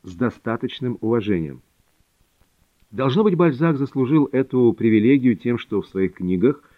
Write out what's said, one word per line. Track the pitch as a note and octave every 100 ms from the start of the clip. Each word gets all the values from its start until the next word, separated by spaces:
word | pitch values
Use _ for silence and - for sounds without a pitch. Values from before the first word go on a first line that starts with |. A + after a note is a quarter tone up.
с | F#2
достаточным | F2 A#2+ - A2+ A2+ C3 - B2 A2+
уважением. | A2 A#2 G#2 F2+ D2+ C2 _ _ _ _ _ _ _ _ _ _ _ _ _
Должно | G2+ C3 D#3+
быть, | G#3+
Бальзак | E3+ F3 B2+ E3 C#3+
заслужил | C3+ C3 B2 D#3 C#3
эту | B2+ C3+ B2+ A#2
привилегию | - A2 A2 A2+ C#3+ B2 G2+
тем, | A#2+ A#2
что | - G2+
в | -
своих | F#2+ F#2
книгах | - F2+ F#2 A#2+ D3 _